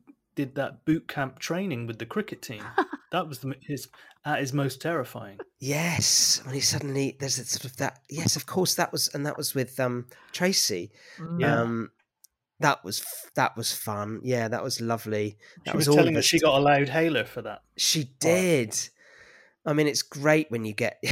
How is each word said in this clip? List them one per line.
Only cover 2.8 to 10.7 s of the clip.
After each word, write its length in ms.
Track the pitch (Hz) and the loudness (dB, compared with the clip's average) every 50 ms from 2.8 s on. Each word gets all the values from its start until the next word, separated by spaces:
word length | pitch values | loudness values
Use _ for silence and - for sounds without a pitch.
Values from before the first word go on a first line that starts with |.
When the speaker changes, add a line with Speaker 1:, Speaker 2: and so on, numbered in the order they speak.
| 320 - - - _ _ | -2 -2 -6 -14 _ _
Speaker 1:
That 160 | - 180 170 156 | -4 -4 -2 -4
was 120 | 135 - | -8 -8
the, 140 | - 131 127 - | -8 -8 -8 -8
his, 280 | - - 147 123 - - - - - - - _ _ | -8 -8 -8 -8 -8 -14 -18 -20 -20 -20 -20 _ _
at 140 | 147 147 127 | -2 -2 0
his 140 | - 123 139 | 0 0 0
most 260 | 143 139 135 139 - | 0 0 0 -2 -4
terrifying. 560 | - 160 170 151 123 - - - 107 101 101 - - - _ _ | -4 -2 -2 -2 -4 -6 -10 -12 -14 -14 -14 -18 -20 -20 _ _
Speaker 3:
Yes, 800 | 127 135 143 151 165 175 160 - - - - - - - - - - | -4 -2 -2 0 0 0 2 2 2 4 4 4 4 4 2 0 -2
when 80 | 131 131 | -4 -4
he 80 | 139 | 0
suddenly, 520 | - - - 147 147 143 135 139 139 127 - - | 0 0 0 0 -2 -2 -2 0 -2 -2 -2 -4
there's 180 | 143 131 - 127 | -4 -4 -4 -4
a 60 | 117 | -2
sort 220 | - - - - | -4 -6 -6 -6
of 100 | 127 - | -10 -6
that. 220 | - 139 - - - _ - | -4 -4 -6 -6 -10 _ -12
Yes, 280 | 139 151 139 - - | -8 -2 -2 0 0
of 100 | 143 - | -2 -4
course, 280 | - - 185 180 - - | -2 -2 0 0 2 0
that 140 | - 170 - | 0 -2 -2
was, 180 | - 151 - - | 0 -2 -2 -2
and 140 | - 143 143 | -2 -4 -4
that 100 | 151 - | -4 -4
was 180 | - 139 - - | -4 -6 -2 -2
with, 240 | 135 123 - - - | -2 -2 -2 -2 -2
um, 280 | 127 123 123 123 123 - - - - - | -2 0 -2 -4 -8 -10 -18 -20 -20 -14
Tracy. 600 | - - 175 185 190 - - - | -4 -2 0 2 2 2 2 2